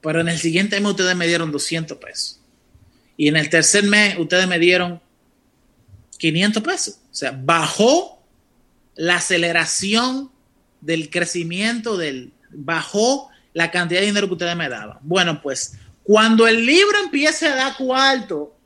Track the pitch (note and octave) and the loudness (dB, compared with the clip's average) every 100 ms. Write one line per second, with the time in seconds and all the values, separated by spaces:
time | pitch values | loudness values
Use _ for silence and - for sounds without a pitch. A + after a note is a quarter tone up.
0 | D3+ D#3+ E3+ E3 E3 E3 G3+ G3+ G3+ F#3+ | -2 -2 0 -2 0 0 0 0 0 0
1 | F#3 F3+ E3+ E3+ E3 D3 - E3 D#3+ - | 0 0 0 0 -2 -4 -4 -6 -6 -12
2 | - - - - _ _ _ _ _ _ | -14 -10 -10 -12 _ _ _ _ _ _
3 | _ - D3 D#3 D3+ E3 D3+ G3+ G3+ G#3 | _ -2 0 0 2 2 4 2 4 4
4 | G#3 F3 E3 F3+ F#3 F3 E3+ F3+ F3 E3+ | 2 0 0 0 0 2 4 2 0 -8
5 | _ _ _ _ _ _ _ _ _ - | _ _ _ _ _ _ _ _ _ -20
6 | _ - E3 D#3 G#3 A3 A3+ F4+ - - | _ -4 -2 0 0 0 -4 -4 -6 -10
7 | _ - C3+ C3 C3 E3+ D3+ - A3 D#4+ | _ -8 -8 -6 0 0 0 2 4 4
8 | F#4 - _ _ _ _ _ _ _ - | 0 -14 _ _ _ _ _ _ _ -6
9 | E3 F3 - F3 E3+ E3+ D#3+ - G3 A3 | 0 0 2 0 0 -2 -2 -4 0 0
10 | B3+ C4 C4+ _ _ _ _ _ D3 E3 | 0 -4 -10 _ _ _ _ _ -4 -4
11 | D3+ F3 E3+ F3 E3 F3 A3 A#3 A3 G3 | -4 -4 -4 -4 -6 -4 -4 -4 -4 -4
12 | D#3 C3 B2 _ _ D#3 C#3 E3 - G3+ | -6 -8 -14 _ _ -14 -6 -6 -4 0
13 | A#3 C#4+ - _ _ E3 E3 F3+ F3 F3+ | 2 0 -4 _ _ -4 -2 -2 -2 0
14 | G3+ G#3 G3+ F3+ F3 E3+ D3+ A#2 G#2+ - | 0 0 -2 -4 -4 -4 -6 -8 -14 -16
15 | C#3+ F#3 F3 D3+ C#3+ C3 - - - _ | -2 0 0 -2 -6 -8 -10 -14 -20 _
16 | - G#3+ A3 A3+ A3+ A3+ A#3 D#4+ G4+ G#4 | 4 4 6 6 6 4 4 4 4 2
17 | G4 D4 D4+ D#4+ D#4+ C4+ C4+ C4+ C4 C4 | -2 0 0 0 -2 0 -4 -4 -2 2
18 | C4+ C4 - D#3 D3 _ | 2 2 -2 -8 -8 _